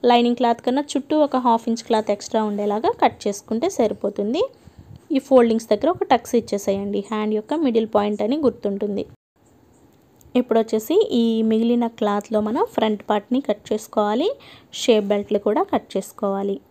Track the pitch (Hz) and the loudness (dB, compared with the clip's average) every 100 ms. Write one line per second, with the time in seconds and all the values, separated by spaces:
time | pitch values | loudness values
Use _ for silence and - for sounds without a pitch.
0 | 247 240 240 240 233 233 - 262 285 285 | 4 4 4 2 0 0 -2 -2 -2 -6
1 | 262 302 285 269 247 226 226 226 - 226 | -2 0 2 2 0 0 0 -6 -2 -2
2 | 214 202 - 220 214 208 208 208 311 480 | 0 -4 -2 -2 -2 -2 -2 -2 -2 0
3 | 320 - 208 202 - 226 330 - 226 202 | -2 0 -8 -8 -6 -4 -4 0 -2 0
4 | 208 208 202 277 523 - - - - - | -6 -4 -4 -2 -4 -6 -20 -20 -20 -20
5 | _ 269 - 262 233 226 - 208 269 370 | _ -4 4 6 6 2 0 0 0 -2
6 | - 247 - 240 226 202 - 196 202 202 | 0 0 2 -2 -2 -4 -2 -4 -2 -6
7 | 196 214 214 214 214 302 294 226 220 208 | -4 -4 -2 -4 -2 -2 2 2 2 0
8 | 208 208 208 285 277 233 208 196 208 202 | 0 -2 -2 0 0 0 -6 -4 -4 -4
9 | - - _ _ _ _ _ _ _ _ | -8 -12 _ _ _ _ _ _ _ _
10 | _ _ - 247 247 226 220 220 220 359 | _ _ -4 -4 0 0 0 -2 0 0
11 | 440 240 233 226 220 220 233 240 233 233 | 2 2 2 2 2 2 2 2 0 -2
12 | 208 202 202 214 214 254 453 - 220 208 | -2 -2 -2 -2 -2 -2 -2 0 0 -2
13 | - 208 202 247 - 202 - 214 - - | -2 -4 0 -4 -2 -4 -2 -6 -4 -2
14 | 208 220 359 554 - - _ - - 214 | 0 0 -2 -4 -14 -20 _ -8 2 2
15 | 202 202 202 208 208 220 392 254 - 190 | 4 -2 0 -2 0 0 0 -4 -4 -8
16 | - - 202 196 196 196 _ | -8 -6 -4 -2 -4 -6 _